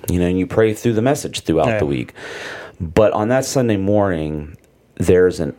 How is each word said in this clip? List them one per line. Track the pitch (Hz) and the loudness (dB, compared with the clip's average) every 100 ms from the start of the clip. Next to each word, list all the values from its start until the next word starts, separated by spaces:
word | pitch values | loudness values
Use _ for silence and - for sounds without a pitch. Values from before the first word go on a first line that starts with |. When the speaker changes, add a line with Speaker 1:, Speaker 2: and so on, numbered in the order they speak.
| - | -2
Speaker 1:
you | 87 | 0
know, | 87 | 0
and | 92 | 0
you | 90 | 0
pray | - 110 | 2 2
through | 107 120 | 2 0
the | 110 | 0
message | 123 143 - - | 0 -2 -4 -8
throughout | - 78 76 | -2 0 0
Speaker 2:
Yeah. | - | 0
Speaker 1:
the | 73 | -2
week. | 67 60 - - - - - - - | -4 -6 -12 -16 -14 -14 -14 -18 -12
But | 82 95 104 | -2 4 4
on | - 107 | 2 0
that | 131 131 | 0 0
Sunday | 139 120 101 | 0 0 0
morning, | 95 104 98 82 76 76 73 - _ _ _ - | 2 2 2 0 -4 -6 -10 -16 _ _ _ -4
there's | 90 92 92 85 | 4 6 4 2
an, | 76 | -6